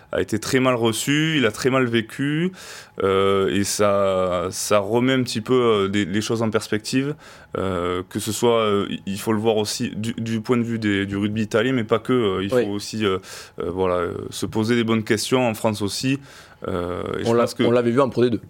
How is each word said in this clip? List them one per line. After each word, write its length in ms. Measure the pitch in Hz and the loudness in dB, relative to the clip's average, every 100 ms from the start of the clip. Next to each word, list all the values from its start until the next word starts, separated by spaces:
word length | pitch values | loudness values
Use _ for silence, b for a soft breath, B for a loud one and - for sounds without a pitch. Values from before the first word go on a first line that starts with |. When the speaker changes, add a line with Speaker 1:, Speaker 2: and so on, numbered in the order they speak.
| B | B
Speaker 1:
a 80 | - | -2
été 180 | 92 107 | -2 -2
très 220 | - 131 | 0 2
mal 140 | 131 | 2
reçue. 640 | 123 113 110 - 147 156 156 | 2 2 0 0 0 2 2
Il 80 | 113 | 0
a 40 | |
très 180 | - 131 | 0 0
mal 160 | 131 123 | 2 2
vécu. 640 | 117 107 - 139 151 180 185 B B B - | 0 -2 -4 -2 0 -2 -4 B B B -2
Euh, 460 | 95 95 98 98 95 | 2 4 4 4 2
et 160 | 87 | 2
ça, 840 | 101 - 104 101 98 95 92 90 92 | 0 2 2 4 2 2 0 0 -2
ça 280 | 101 - 104 | -4 0 2
remet 360 | 98 117 127 | 2 2 2
un 80 | 131 | 2
petit 180 | 123 113 | 0 -4
peu, 140 | 107 | 0
euh, 340 | 127 120 107 98 | 2 4 4 2
des, 160 | 101 | 2
les 160 | 90 101 | 0 0
choses 220 | 107 117 | -2 -2
en 80 | 117 | 0
perspective. 640 | 107 - 107 - 131 139 151 B B B - | -2 -2 -4 -2 -2 -2 -6 B B B -6
Euh, 460 | 95 90 90 90 92 | -2 -2 -2 -4 -6
que 100 | 117 | -6
ce 100 | 104 | -4
soit, 280 | 98 120 117 | 0 2 4
euh, 260 | 110 101 98 - - | 2 2 0 -6 -6
il 120 | 98 | -6
faut 140 | 113 | -2
le 60 | 110 | 0
voir 180 | 110 107 | 2 2
aussi 340 | 107 - 120 - | 0 -4 -6 -6
du, 160 | 113 - | -8 -6
du 220 | 113 113 | -4 -4
point 160 | 107 123 | 0 0
de 40 | |
vue 160 | 117 117 | 0 -2
des, 260 | 107 98 98 | -2 0 -2
du 100 | 98 | -2
rugby 240 | 107 107 | -2 -2
italien, 300 | 104 113 120 | 0 0 2
mais 100 | 131 | 0
pas 140 | 107 113 | 0 0
que, 140 | - | 2
euh, 280 | 127 107 92 | 2 2 0
il 100 | 98 | 0
Speaker 2:
Oui. 100 | 123 | 0
Speaker 1:
faut 60 | 107 | 0
aussi, 340 | 101 - 107 | -2 -6 -2
euh, 140 | 107 95 - B B - | 0 0 -4 B B -8
euh, 100 | 87 | -6
voilà, 260 | 87 92 90 | -2 0 0
euh, 180 | 87 - - | -2 -4 -10
se 160 | - 104 | -6 -4
poser 280 | 110 110 | -2 0
des 100 | 120 | 2
bonnes 200 | 113 113 | 2 0
questions 420 | 104 107 - 131 127 | 0 -2 2 2 2
en 60 | |
France 280 | 110 117 104 | 0 -2 -2
aussi. 360 | 101 - 131 139 139 B B B - | -4 -4 -2 -4 -6 B B B -6
Euh, 340 | 92 87 90 90 - | -4 -4 -6 -6 -4
et 60 | |
je 40 | 113 | 0
Speaker 2:
On 40 | |
l'a, 80 | 117 | 2
Speaker 1:
pense 120 | 117 | 2
que 80 | - | 2
Speaker 2:
on 60 | 120 | 2
l'avait 200 | 120 120 | 4 2
vu 100 | 120 | 2
en 80 | 135 | 2
Pro 140 | - | 2
D 80 | 123 | 2
deux. 100 | 107 - | 0 -2